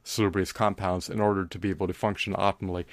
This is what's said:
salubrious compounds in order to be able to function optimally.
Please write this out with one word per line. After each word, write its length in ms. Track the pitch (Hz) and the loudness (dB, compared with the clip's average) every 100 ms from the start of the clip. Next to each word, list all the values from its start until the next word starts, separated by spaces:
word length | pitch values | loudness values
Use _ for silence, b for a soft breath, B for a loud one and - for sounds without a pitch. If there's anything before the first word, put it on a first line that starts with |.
salubrious 480 | - - 101 95 90 | -8 0 2 2 0
compounds 580 | - 107 101 95 92 - | 2 0 2 -2 -2 -2
in 100 | 107 | 2
order 240 | 104 98 | 2 2
to 140 | 90 90 | -2 -4
be 140 | 98 | -2
able 160 | 87 92 | 0 -2
to 60 | |
function 400 | - 107 101 - | 0 -2 -2 -2
optimally. 520 | 95 98 - 95 90 87 | 0 0 0 -4 -4 -6